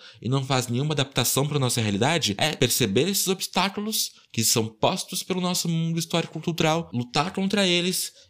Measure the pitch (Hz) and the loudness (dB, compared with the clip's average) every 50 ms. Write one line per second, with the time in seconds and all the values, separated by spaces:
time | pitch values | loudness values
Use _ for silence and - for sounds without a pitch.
0 | - - - - - 117 135 139 131 135 139 127 123 113 120 123 147 151 156 143 | -14 -20 -20 -10 -4 -2 -2 -2 0 0 0 0 0 0 -2 -2 -2 -2 0 0
1 | 131 - - 131 123 - - 131 139 147 147 143 131 120 - 123 110 104 101 98 | -2 -2 0 0 0 2 2 0 0 0 0 0 0 0 0 0 0 0 2 2
2 | 113 143 170 165 - 208 190 - - 151 139 - 127 123 - - 123 101 95 123 | 2 2 2 2 0 0 0 0 0 -2 0 0 0 0 2 2 2 2 4 2
3 | 156 190 202 - - 175 190 185 - - - 185 180 202 196 208 208 220 220 - | 2 2 0 0 0 0 -2 -2 -4 -2 0 0 0 0 -2 -4 -6 -4 -2 -2
4 | - - - - - _ - 120 110 - - 120 110 110 - - - 143 190 185 | -4 -4 -8 -14 -20 _ -4 0 0 2 2 2 0 0 -2 0 2 2 2 0
5 | - - 185 - - - 185 185 180 175 180 - - 170 165 165 165 165 165 165 | -4 -6 -8 -8 -6 -4 -4 -2 -2 -2 -2 -2 -2 -2 -2 0 0 0 -2 -2
6 | 165 - - 170 165 - - 160 - 175 160 - 165 156 156 165 165 - - 120 | -2 0 0 -2 -2 -2 -6 -6 -4 -4 0 2 2 2 2 2 -2 -2 -4 -4
7 | 120 - - 147 151 190 - 190 190 190 220 202 196 180 175 175 175 185 175 - | -4 0 0 0 0 0 -2 -2 -2 0 2 2 4 4 4 2 2 0 0 -2
8 | - - - - - _ | -4 -6 -8 -14 -20 _